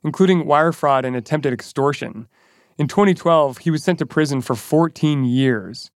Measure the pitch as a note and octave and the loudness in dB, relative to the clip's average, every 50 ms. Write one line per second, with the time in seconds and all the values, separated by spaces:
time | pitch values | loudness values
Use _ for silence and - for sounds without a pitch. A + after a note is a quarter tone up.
0 | _ D#3 C#3+ - F#3+ F3+ F#3+ F3 D3+ B2 D3 D3 D#3 E3+ D#3+ - - D3 C#3 C3 | _ -6 0 0 2 4 4 2 2 2 2 4 4 2 0 0 0 2 2 2
1 | C3 B2+ B2+ B2 A2 - D#3 D#3 C#3 C#3+ B2 A#2+ - - - - C3+ C#3+ C#3+ - | 0 -2 -4 -6 -6 -4 -6 -2 -2 -2 -4 -4 -8 -10 -4 -2 -2 -2 -2 -4
2 | C#3 A#2+ - G#2+ A2+ _ _ _ _ _ _ _ _ _ _ - D3 C3 - - | -8 -12 -12 -14 -18 _ _ _ _ _ _ _ _ _ _ -6 -4 -2 2 2
3 | G#3 G3 F#3 E3 - E3+ E3 D#3+ D3 C#3 B2+ - - E3+ D#3+ D3+ - - F3 C#3+ | 4 4 2 2 2 2 4 4 4 2 -2 -4 -4 -2 -2 -2 0 -2 -2 -2
4 | D#3 B2+ - D#3+ D#3 C#3+ C#3+ C3 A#2+ - C3 A2 - - - D#3 E3 E3 - - | -2 -4 0 -2 0 0 0 -4 -2 -4 -4 -6 -4 -2 2 2 2 0 0 -2
5 | - D3+ D3+ C#3+ C3 B2 A#2+ C3 C3+ C3 B2 A2 F#2+ F2 A#2 - - - _ | 0 0 0 0 0 0 0 2 2 2 0 -2 -4 -10 -16 -16 -18 -20 _